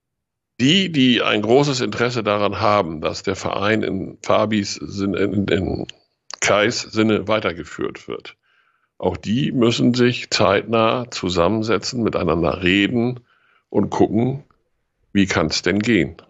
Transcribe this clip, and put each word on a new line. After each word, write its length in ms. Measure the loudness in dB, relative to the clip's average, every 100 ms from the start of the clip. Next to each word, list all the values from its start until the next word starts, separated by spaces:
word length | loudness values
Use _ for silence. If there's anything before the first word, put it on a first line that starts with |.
| _ _ _ _ _ -2
die, 320 | 2 4 2
die 300 | 2 4 4
ein 220 | 2 0
großes 380 | 4 4 4 0
Interesse 420 | -2 -2 -2 -2
daran 360 | 0 0 0 0
haben, 420 | 2 2 2 -2
dass 200 | -6 -4
der 140 | -4 -4
Verein 480 | -4 -2 0 0
in 340 | 0 -4 -6 -6
Fabis 500 | 0 2 2 0 -4
Sinne, 440 | -8 -10 -6 -4 -2
in, 280 | -2 -2 0
in 400 | 0 -2 -4 -8 -14 _ _ -20 -4
Kais 420 | 0 2 2 0
Sinne 460 | -4 0 2 2 0
weitergeführt 800 | -2 -2 -6 -10 -8 -8 -8 -12
wird, 280 | -12 -14 -20 _ _ _ _ _ -6
auch 200 | -4 -4
die 340 | -4 -2 -2
müssen 420 | 0 0 2 2
sich 380 | 4 2 0 -4
zeitnah 720 | 0 2 2 2 0 2 0 -4
zusammensetzen, 880 | -6 -2 2 2 2 0 -2 -2 -4
miteinander 640 | -2 0 0 2 0 0
reden 560 | 0 2 2 0 -2 -4 -12 _ _ _ _
und 220 | -2 -2
gucken, 540 | 2 0 2 -2 -4 -10 _ _ _ _ _ _
wie 140 | 0 2
kann's 340 | 2 0 0
denn 160 | -2 0
gehen? 380 | 2 2 0 -4 -20